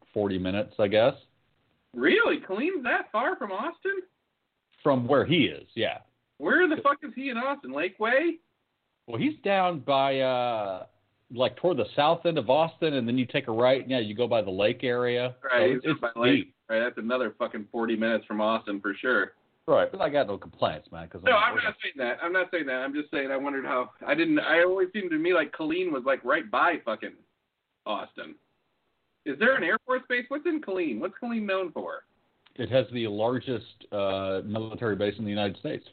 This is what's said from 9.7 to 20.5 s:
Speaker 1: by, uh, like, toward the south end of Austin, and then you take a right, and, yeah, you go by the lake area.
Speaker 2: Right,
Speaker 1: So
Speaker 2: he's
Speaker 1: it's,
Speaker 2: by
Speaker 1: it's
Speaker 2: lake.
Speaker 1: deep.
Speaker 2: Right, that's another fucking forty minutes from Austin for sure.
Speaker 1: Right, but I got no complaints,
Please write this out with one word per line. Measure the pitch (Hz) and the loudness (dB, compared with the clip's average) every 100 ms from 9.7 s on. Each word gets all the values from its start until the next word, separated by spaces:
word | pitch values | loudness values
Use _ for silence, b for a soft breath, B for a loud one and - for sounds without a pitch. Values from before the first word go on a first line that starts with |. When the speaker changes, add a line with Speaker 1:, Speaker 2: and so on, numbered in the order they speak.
| 165 | 0
Speaker 1:
by, | 120 135 139 135 | 0 2 4 2
uh, | 131 123 123 110 101 92 - _ _ _ _ | 2 2 0 -2 -4 -6 -12 _ _ _ _
like, | 120 123 - | 0 0 2
toward | 175 143 | 0 0
the | 104 - | 0 2
south | 147 170 170 | 2 4 2
end | 156 | 2
of | 117 | 4
Austin, | 147 165 - 160 139 | 6 4 0 0 0
and | 117 | 0
then | 127 | 0
you | 120 | 0
take | 143 - | -2 -2
a | |
right, | 110 127 135 | 4 6 4
and, | 120 | 2
yeah, | 127 | -2
you | 107 | -2
go | 107 120 | -2 0
by | 117 | 2
the | 95 | 0
lake | 92 107 120 | 2 2 2
area. | 127 123 123 120 123 - | -2 0 0 0 -2 -6
Speaker 2:
Right, | 135 123 127 | 0 4 4
Speaker 1:
So | |
Speaker 2:
he's | 127 156 | 2 0
Speaker 1:
it's, | - | -2
Speaker 2:
by | 117 | -4
Speaker 1:
it's | 117 | 2
Speaker 2:
lake. | 123 135 | 4 4
Speaker 1:
deep. | - _ - | 0 _ -4
Speaker 2:
Right, | 113 | 0
that's | 123 120 | 0 -2
another | 113 127 110 - | -2 -2 -2 -4
fucking | 117 113 104 | -6 -6 -8
forty | 117 113 110 | -4 -2 0
minutes | 113 110 - | 0 0 -2
from | 107 | -2
Austin | 107 113 107 101 | 0 0 -2 -6
for | 101 98 | -4 -2
sure. | 131 107 92 - _ _ - | 0 2 0 -6 _ _ 2
Speaker 1:
Right, | 120 90 | 4 2
but | 190 | 0
I | 160 | 0
got | 143 104 | 0 0
no | 98 | -4
complaints, | - | -10